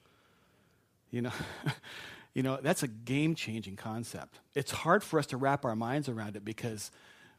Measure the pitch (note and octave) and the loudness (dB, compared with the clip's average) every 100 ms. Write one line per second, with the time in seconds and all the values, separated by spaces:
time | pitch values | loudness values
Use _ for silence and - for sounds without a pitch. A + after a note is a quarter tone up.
0 | _ _ _ _ _ _ _ _ _ _ | _ _ _ _ _ _ _ _ _ _
1 | _ A#2+ A#2+ - - - D#3 - - - | _ -2 -2 -2 -6 -4 -4 -4 -8 -14
2 | - - - - C3 C3+ C3+ F#3 C#3 G#2+ | -14 -16 -6 0 0 2 2 2 0 -4
3 | A#2 C3+ D#3 D#3 - A2 F#2+ G2 A2+ A2 | 0 2 4 2 -2 -4 -6 -8 -6 -4
4 | A2+ F2+ C2 - _ C#3 C3 - D#3+ G3 | -6 -8 -12 -16 _ -4 -2 -2 6 6
5 | - D#3 C3+ B2+ C3+ C#3 B2+ A2 A#2 C#3+ | 6 2 2 2 4 4 2 0 0 0
6 | C#3 A2 G#2+ G#2 G2+ A2 A#2+ G#2+ - - | 0 -2 -4 -6 -8 -4 -4 -4 -8 -14
7 | - - - | -20 -20 -20